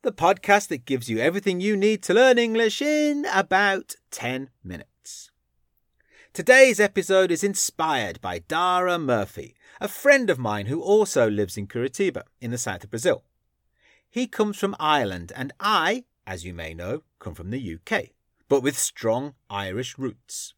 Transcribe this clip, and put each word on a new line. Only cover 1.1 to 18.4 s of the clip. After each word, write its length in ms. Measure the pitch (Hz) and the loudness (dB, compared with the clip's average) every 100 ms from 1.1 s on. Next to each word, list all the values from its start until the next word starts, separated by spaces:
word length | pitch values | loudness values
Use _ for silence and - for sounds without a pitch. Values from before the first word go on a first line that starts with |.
| 110 | 0
everything 420 | 127 185 202 180 | 0 0 -2 -2
you 160 | 196 208 | 0 2
need 280 | 202 220 | 2 0
to 100 | - | 2
learn 240 | 190 262 240 | 4 6 6
English 460 | 233 220 226 - | 2 2 0 0
in 420 | 294 302 302 294 302 | 0 2 0 0 0
about 640 | 190 190 185 202 190 - - _ | 0 2 2 2 0 -6 -18 _
ten 400 | - 123 131 135 _ | -8 -6 -6 -10 _
minutes. 680 | 92 87 - _ - - - _ _ _ _ _ _ _ _ _ _ | -14 -14 -16 _ -20 -20 -20 _ _ _ _ _ _ _ _ _ _
Today's 460 | - 165 254 262 208 | -8 4 8 8 6
episode 520 | 208 202 185 190 185 | 2 2 2 2 4
is 120 | 165 | 2
inspired 760 | 202 190 - - 160 139 104 - | -2 -2 -6 -4 -2 -2 -2 -6
by 160 | 92 90 - | -8 -8 -4
Dara 520 | 156 180 180 180 175 | -2 0 2 0 -2
Murphy, 560 | 143 117 98 - 71 _ _ - | 0 -2 -2 -10 -18 _ _ -10
a 60 | 202 | -10
friend 420 | - 277 277 226 | -2 4 4 4
of 80 | 143 | -2
mine 300 | 117 104 101 | -2 -4 -4
who 160 | 156 | -6
also 480 | 170 214 202 147 113 | 2 4 4 2 2
lives 260 | 104 101 - | 2 -2 -4
in 80 | 101 | -8
Curitiba 560 | 117 131 - 196 123 - _ | -6 -6 -2 -4 -4 -16 _
in 120 | 120 | -10
the 80 | 120 | -6
south 240 | - 92 | -6 -8
of 80 | - | -8
Brazil. 320 | 113 156 135 _ _ _ _ _ _ _ _ _ | -2 0 0 _ _ _ _ _ _ _ _ _
He 200 | 233 247 | -6 -6
comes 280 | - 214 202 | -2 -2 0
from 200 | 196 202 | -6 -2
Ireland 520 | 156 147 110 92 87 - | 0 2 0 -4 -12 -10
and 160 | 135 - | -10 -6
I, 440 | 202 208 165 240 247 _ - | -2 0 0 -2 -8 _ -12
as 180 | 92 87 | -12 -10
you 80 | |
may 220 | 85 80 80 | -12 -12 -10
know, 260 | 90 143 _ _ | -8 -8 _ _
come 160 | - | -14
from 160 | - 87 | -12 -8
the 100 | 123 | -8
U 200 | 110 82 - | -8 -12 -6
K, 260 | 226 - _ _ _ | -6 -6 _ _ _